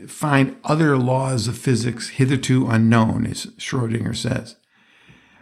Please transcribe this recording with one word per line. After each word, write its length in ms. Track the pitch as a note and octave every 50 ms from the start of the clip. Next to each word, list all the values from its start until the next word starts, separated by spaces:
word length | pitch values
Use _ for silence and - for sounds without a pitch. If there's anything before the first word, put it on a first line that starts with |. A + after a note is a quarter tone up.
| -
find 500 | - - - D#3 D3+ C#3+ C3+ C3+ C3+ - - -
other 340 | - D3+ D#3 E3 D3+ C#3 C3
laws 500 | B2 B2+ B2+ C3 C3+ C3+ C3 A#2+ G2 A#2
of 80 | A#2+
physics 540 | - - C#3 B2+ A2+ A#2 B2 A2 - - -
hitherto 560 | - - C3+ C3+ D3 B2+ - - B2+ B2+ -
unknown, 600 | - A#2 A2 A2+ A2+ A#2 A#2 A2+ A2+ - - A2+
as 200 | G#2+ - - - - -
Schrödinger 580 | - - - - C3 A#2 A2+ A2+ A#2 A2 A2 A#2
says. 420 | - - A2+ G#2 A2 A2 - - _ _ _ _ _ _ _ _ _ _ _ - _ _ _ _ _